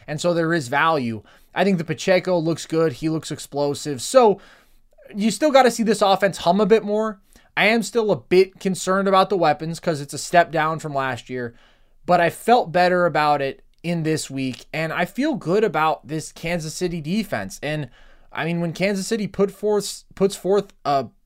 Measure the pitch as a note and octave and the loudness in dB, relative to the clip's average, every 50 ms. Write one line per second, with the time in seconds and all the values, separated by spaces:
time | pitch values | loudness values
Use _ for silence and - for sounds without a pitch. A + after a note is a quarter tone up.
0 | - - D3+ D3 - F3 F3 E3+ E3 D#3+ E3+ E3+ C3+ A#2+ C#3 C#3+ D#3 E3 E3 D3 | -14 -12 -10 -2 0 0 0 2 0 0 0 0 -2 0 0 2 4 4 2 2
1 | B2+ A#2 A2+ G#2 - - - _ _ _ _ - F#3 G3+ G3 E3 E3 - D#3 - | 0 -4 -6 -6 -10 -18 -20 _ _ _ _ 0 2 2 2 0 -2 -4 -6 -4
2 | - - F#3 F3+ D#3+ F#3 F#3 F3 D#3 E3 E3 - - - D#3+ D#3+ E3 D#3+ B2+ - | 0 2 2 2 2 0 0 0 0 -2 -4 -4 -6 -4 0 0 0 0 -2 -2
3 | D#3 D#3+ D#3+ D#3+ - - D3+ - - - - C#3+ C#3+ C#3+ C#3+ - - D3+ C#3+ A#2+ | -4 -4 -4 -4 -6 -8 -12 -12 -12 -8 -4 -2 -2 -2 -2 -4 -6 -8 -8 -8
4 | - - - C4 A#3+ G#3+ F#3+ - - - - _ _ _ _ _ _ _ _ _ | -8 4 6 6 6 6 4 2 -6 -20 -20 _ _ _ _ _ _ _ _ _
5 | - - - G#3 G3+ A3+ G3+ - D#4 D4+ C4 C4+ B3+ B3 A#3 - A3 G#3+ G#3+ G3 | -20 -14 -6 -2 -2 -2 0 2 0 4 6 6 6 6 4 2 0 0 2 2
6 | G#3+ G3 G3 F#3+ G3+ G3 D3+ - - E3+ F3 G3 G#3+ F#3 A3 A3 - G#3 G#3 G#3+ | 4 2 2 2 2 -2 -2 0 0 2 2 4 4 4 4 2 2 0 -2 -2
7 | A3 A3 G#3 - _ _ _ - _ _ _ - F3 G#3 A3+ A#3 G#3+ - - A#3+ | -2 -4 -6 -10 _ _ _ -20 _ _ _ 2 2 4 4 2 0 -2 -2 -2
8 | A3 G#3 F3+ B2 - _ F3+ F3+ F#3+ F#3+ - - - G3 F#3 - - F#3 F#3 G3 | 0 0 0 -2 0 _ 4 4 4 4 0 -6 -4 -4 -4 -2 -2 -2 0 0
9 | G3 G3 G3 F#3+ F#3+ F#3+ G#3+ F3+ E3 D#3 D3 - D#3+ D#3+ E3 - - F3+ D#3+ C#3 | 2 4 4 4 4 4 2 2 2 2 2 0 -4 -10 -10 -4 -4 -4 -4 -4
10 | C#3+ C#3+ - C3+ - - - F3 E3+ D#3 D3 D#3+ D3+ D#3 E3 D#3 - D#3 C#3+ C3+ | -6 -10 -12 -12 -8 2 4 4 4 4 0 -2 -2 -2 -2 -6 -8 -6 -4 -4
11 | C3+ C3 B2+ A#2 - - B2+ B2+ B2 A#2 A#2+ - _ _ _ _ _ _ _ _ | -4 -4 -6 -8 -10 -10 -8 -8 -8 -8 -10 -16 _ _ _ _ _ _ _ _
12 | - - F3 F3 E3+ E3 D#3+ - - - A#3 B3 - E3 D3+ F3+ F3+ F3+ F3+ F3+ | -2 0 2 2 2 0 -2 -2 2 2 4 4 2 0 0 2 2 4 2 2
13 | F3 E3+ D3 D#3 D3+ D3+ D3 C#3+ C#3 C3+ C3 - _ _ _ _ - E3 F3 E3 | 0 0 0 0 2 2 2 0 0 -4 -6 -10 _ _ _ _ -6 -4 -4 -2
14 | D#3 D#3 D#3 D3+ - - C3+ C3+ C3+ C3 B2 - - _ - D3+ D#3+ D#3+ - D3 | -2 -2 -2 -2 -4 -8 -8 -6 -6 -6 -6 -8 -14 _ -8 -6 -6 -4 -2 -4
15 | F3+ F3 - - C#4 D#4+ C#4+ F3+ - D#3 F3 G#3+ A3 G#3 D3+ D#3 D#3 D#3+ D3+ - | -4 -4 -2 -4 -2 -2 -2 -4 -2 0 0 2 2 0 0 0 0 0 0 -2
16 | - - D3+ D#3+ D3+ - - - - E3 F3 F3 D#3 D#3 D#3 - F3+ F3 E3+ F3 | -6 -8 -8 -8 -8 -10 -16 -10 -6 -4 -4 -4 -6 -8 -6 -6 -6 -4 -4 -6
17 | C#3 D3+ F#3 A3 G#3+ - - A2+ G2 G2 - - - C#3+ D3+ D3+ C#3+ - - - | -6 -4 -4 -4 -2 -4 -6 -6 -6 -8 -10 -10 -8 -6 -6 -6 -6 -8 -12 -20
18 | - - - _ _ - - - C#3+ E3 E3+ E3+ E3+ E3+ D#3+ - F3+ G3+ G#3 F#3+ | -20 -20 -20 _ _ -12 -8 -6 -4 -4 -2 -2 -4 -4 -4 -2 -2 -2 -2 -4
19 | F#3+ - A3+ A3+ G#3 F#3+ - - G3 G3 F#3+ - - G#3 G#3 G#3 G3+ - - - | -4 -4 -4 -4 -4 -6 -2 -2 -2 -2 -2 -6 -2 0 0 0 -2 -4 -10 -12
20 | - _ - - F#3+ G3 G3 - - F3+ G3 G#3 G3 - _ _ _ C3+ C#3+ C3+ | -16 _ -4 -2 -2 -2 -2 -4 -2 0 0 0 0 -4 _ _ _ 0 0 0
21 | B2+ - _ _ _ | -2 -4 _ _ _